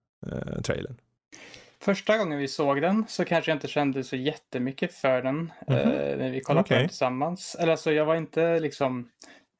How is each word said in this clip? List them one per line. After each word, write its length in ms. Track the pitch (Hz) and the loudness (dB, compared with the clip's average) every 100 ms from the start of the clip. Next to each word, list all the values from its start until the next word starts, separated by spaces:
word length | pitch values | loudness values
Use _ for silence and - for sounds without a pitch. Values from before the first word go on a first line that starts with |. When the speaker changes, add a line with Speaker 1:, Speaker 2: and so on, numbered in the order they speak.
| _ _ - | _ _ -10
Speaker 1:
eh, 340 | - - - | -8 -6 -6
trailern? 320 | - - - - _ _ _ - - - - _ | -4 -4 -6 -12 _ _ _ -20 -20 -20 -20 _
Speaker 2:
Första 380 | - 196 - 220 | -2 0 2 2
gången 200 | 190 143 | 2 -2
vi 100 | 139 | -4
såg 320 | - 143 139 | 0 0 2
den 220 | 165 214 214 | 2 2 0
så 160 | - | -2
kanske 260 | 175 165 160 | 0 0 2
jag 60 | 151 | -2
inte 120 | 135 | -2
kände 360 | 147 143 135 | 0 0 -2
så 120 | 123 131 | -4 -4
jättemycket 800 | 135 151 _ 131 123 135 175 | -4 -4 _ -4 -4 -4 -6
för 280 | - 139 127 | 0 2 2
den, 140 | 131 147 | 2 -2
Speaker 1:
Mhm. 400 | 165 - - 131 | -4 -8 0 2
Speaker 2:
eh, 380 | 139 - 143 135 | 4 2 0 -2
när 120 | 131 | -2
vi 100 | 131 | -4
kollade 280 | - 151 202 | 0 2 4
på 60 | |
den 40 | 120 | 2
Speaker 1:
Okej. 100 | 156 | 2
Speaker 2:
tillsammans. 680 | - 131 127 156 180 - - | 0 -2 0 -2 -4 -10 -2
Eller 100 | 165 | 2
alltså, 200 | 156 165 | 2 2
jag 120 | 151 | 2
var 100 | 151 165 | 4 2
inte 440 | 156 160 165 165 | 0 0 2 2
liksom 480 | 151 - 135 127 120 _ - - _ | 0 0 0 0 -6 _ -20 -20 _